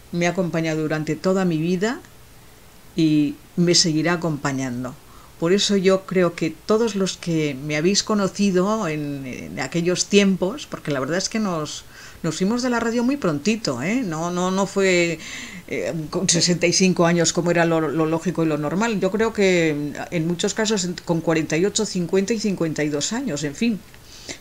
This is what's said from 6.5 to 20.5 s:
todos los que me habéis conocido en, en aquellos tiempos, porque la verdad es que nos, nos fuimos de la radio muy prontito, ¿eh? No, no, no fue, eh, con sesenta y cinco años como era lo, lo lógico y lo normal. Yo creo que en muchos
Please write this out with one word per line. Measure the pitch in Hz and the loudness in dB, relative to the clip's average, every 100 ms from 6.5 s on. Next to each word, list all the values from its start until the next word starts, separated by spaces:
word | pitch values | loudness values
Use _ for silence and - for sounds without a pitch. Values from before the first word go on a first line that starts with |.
todos | - - 220 233 202 | -4 0 2 2 0
los | 185 - | -2 -4
que | - 165 151 131 | -2 -2 -2 -4
me | 151 151 | -4 0
habéis | 175 202 | 2 2
conocido | - 214 190 - 202 180 190 220 175 | 0 0 0 0 2 2 2 0 -2
en, | 151 147 143 131 | -4 -6 -8 -10
en | - 80 90 | -12 -10 -8
aquellos | 131 170 170 175 - | -4 -2 0 0 4
tiempos, | 202 196 185 185 285 - | 6 6 4 0 -4 -10
porque | - - | -10 -4
la | 139 | -2
verdad | 131 175 | -2 -2
es | - | -2
que | 226 | -4
nos, | 208 165 147 - - - - - | -2 -4 -6 -10 -14 -20 -20 -6
nos | 165 156 | -6 -2
fuimos | 185 240 | 0 0
de | 254 | 0
la | 240 | 0
radio | 233 233 | 0 0
muy | 240 285 | 0 0
prontito, | 180 147 202 220 170 123 | 0 0 0 0 -2 -2
¿eh? | 156 247 208 | -2 -2 -2
No, | 156 170 | -4 -2
no, | 175 180 | 0 0
no | 190 196 | 0 0
fue, | 196 190 180 170 165 - - - 185 - | 2 2 4 2 -2 -8 -12 -12 -16 -8
eh, | 127 92 160 151 | -4 -4 -4 -6
con | 180 190 | -2 0
sesenta | 170 151 170 175 | 2 2 2 2
y | |
cinco | 170 190 175 170 | 4 2 4 4
años | 175 165 | 4 2
como | - 170 | 0 2
era | 170 165 | 2 4
lo, | 160 | 2
lo | 156 151 156 | 2 0 0
lógico | 165 185 160 | 0 -2 0
y | 160 | 0
lo | 151 | 0
normal. | 147 170 233 208 | -2 0 0 0
Yo | 180 | 0
creo | 202 226 | 2 0
que | 214 190 180 160 147 147 135 - | 2 4 4 2 0 -4 -6 -6
en | 175 160 | -2 -2
muchos | 175 208 | 0 -2